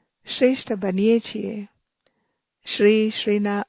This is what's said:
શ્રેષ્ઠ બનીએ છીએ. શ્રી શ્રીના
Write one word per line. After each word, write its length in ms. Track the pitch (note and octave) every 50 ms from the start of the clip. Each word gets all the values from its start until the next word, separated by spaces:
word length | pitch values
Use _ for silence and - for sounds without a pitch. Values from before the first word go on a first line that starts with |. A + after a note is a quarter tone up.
| _ _ _ _ _
શ્રેષ્ઠ 460 | - - - C4 B3+ C4 - - -
બનીએ 460 | A3+ F#3+ F#3+ F#3+ F#3 F#3+ G3+ A3 A#3 A#3
છીએ. 500 | - - - G#3+ G#3 G3 G#3+ G#3 G3+ - _ _ _ _ _ _ _ _ _ _ _ _ _ _ _ _ _ _ -
શ્રી 460 | - - - G#3 G#3 A3 A3 A3 A3
શ્રીના 540 | - - - G#3+ G#3 G#3 G3+ G3+ G3+ G3+ -